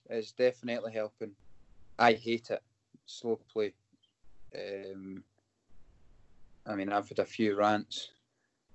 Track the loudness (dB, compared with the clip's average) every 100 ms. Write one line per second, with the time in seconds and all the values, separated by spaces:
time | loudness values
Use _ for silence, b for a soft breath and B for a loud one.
0 | -6 -6 -4 2 2 2 -2 -4 -4 -4
1 | -4 -6 -12 -12 -18 -20 -20 -20 -8 6
2 | 6 6 2 -2 -2 -6 -6 _ _ -20
3 | -18 -6 -2 -2 -4 -4 -4 -4 _ _
4 | _ _ -18 -14 -12 -8 -8 -8 -8 -10
5 | -10 -12 -14 _ _ _ _ -18 -18 -20
6 | -20 -20 -20 -20 -20 -14 -8 -4 0 0
7 | 0 0 -2 2 2 6 6 4 0 -8
8 | -10 _ _ _ _ _ _